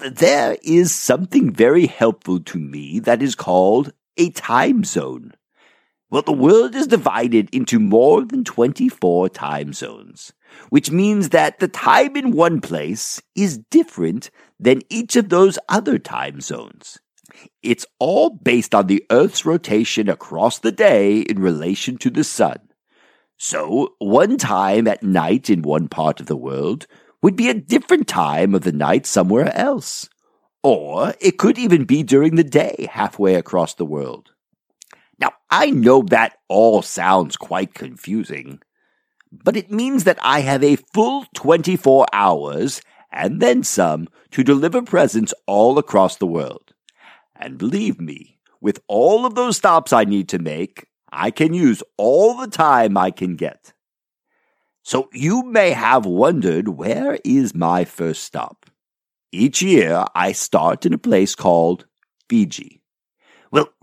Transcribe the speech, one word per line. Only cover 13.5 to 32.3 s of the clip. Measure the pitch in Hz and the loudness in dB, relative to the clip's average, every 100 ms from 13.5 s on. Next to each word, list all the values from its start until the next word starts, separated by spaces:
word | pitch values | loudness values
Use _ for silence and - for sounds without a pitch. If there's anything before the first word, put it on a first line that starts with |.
| 123 - | -4 0
different | 320 - - 82 98 - _ _ - | 0 0 -2 -4 -4 -10 _ _ -2
than | 143 - - | 0 0 -2
each | 226 240 | -8 -2
of | 247 202 | 0 2
those | 175 196 - - | 4 4 2 -4
other | 202 - - | -2 -2 -4
time | - 60 69 71 | -6 -10 -10 -10
zones. | - 62 53 _ - - _ _ _ _ - _ | -12 -12 -14 _ -20 -20 _ _ _ _ -20 _
It's | 117 120 - - | -4 -4 -4 -6
all | 131 190 320 | 0 2 0
based | 214 - 120 - | -2 -2 0 2
on | 104 95 | 2 2
the | 98 - | 0 2
Earth's | 120 190 - | 2 2 0
rotation | 160 170 - 107 117 - 101 | -2 -2 0 -2 0 -2 -2
across | 82 - 80 110 - | -4 -6 -2 -2 -2
the | 220 | -6
day | 202 208 113 101 107 | 2 4 4 4 2
in | - 101 | 0 -2
relation | 92 78 85 101 - 127 | -2 -2 -4 -6 -8 -6
to | 127 | -4
the | 120 | -2
sun. | 151 - 87 - _ _ _ _ _ _ _ - | -2 0 -2 -2 _ _ _ _ _ _ _ -14
So, | - 78 78 117 139 - | -8 -6 -2 -2 -2 -4
one | 101 117 196 254 | 0 2 2 0
time | 120 95 98 107 110 | -2 -2 0 2 0
at | 101 | -2
night | 101 90 80 120 - | 0 0 0 0 0
in | 92 | -2
one | 73 78 78 | 0 -2 -4
part | - 78 - | -4 -2 -4
of | - | -6
the | 71 | -8
world | 65 67 76 139 - _ _ _ | -8 -6 -6 -6 -12 _ _ _
would | 190 196 | 0 2
be | 240 | -2
a | |
different | 220 - 233 - 349 - | -4 -2 -2 0 -2 -2
time | - 76 73 98 | -4 -2 0 0
of | 190 | 0
the | 90 | -2
night | 73 73 107 - | -2 0 0 0
somewhere | 101 92 110 165 | 0 2 2 0
else. | - 285 - - - - _ _ _ _ _ | -2 -2 -4 -8 -14 -16 _ _ _ _ _
Or | 92 80 73 80 156 - | 0 0 -2 -4 -4 0
it | 196 - | 0 2
could | 196 - | 2 2
even | 233 170 | 2 2
be | 120 143 | 4 0
during | 131 135 156 | 2 2 4